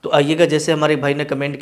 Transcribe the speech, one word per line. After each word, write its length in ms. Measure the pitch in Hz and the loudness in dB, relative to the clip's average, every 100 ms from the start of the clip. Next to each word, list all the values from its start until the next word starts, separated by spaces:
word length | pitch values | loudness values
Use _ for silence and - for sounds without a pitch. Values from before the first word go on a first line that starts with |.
तो 60 | - | 0
आइएगा, 340 | 156 143 160 170 | 0 2 2 2
जैसे 260 | 151 151 | 2 0
हमारे 240 | 156 151 151 | 0 2 0
भाई 180 | 143 | 0
ने 100 | 143 147 | -2 -4
कमेंट 300 | 139 143 139 | -4 -4 -6